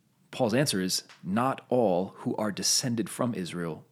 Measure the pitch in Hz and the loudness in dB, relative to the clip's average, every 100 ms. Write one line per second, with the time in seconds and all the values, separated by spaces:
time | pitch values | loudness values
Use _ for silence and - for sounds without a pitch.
0 | _ _ _ - 123 113 151 98 92 - | _ _ _ -2 2 4 2 0 0 -2
1 | - - 85 104 127 - - 123 107 87 | -6 -12 -2 0 0 -2 0 2 4 4
2 | 98 - 123 - 107 95 - - 131 113 | 0 -4 -4 -2 -2 -2 0 0 0 -2
3 | 92 - 123 107 85 87 82 76 - | -2 -2 -2 -2 -6 -4 -6 -6 -12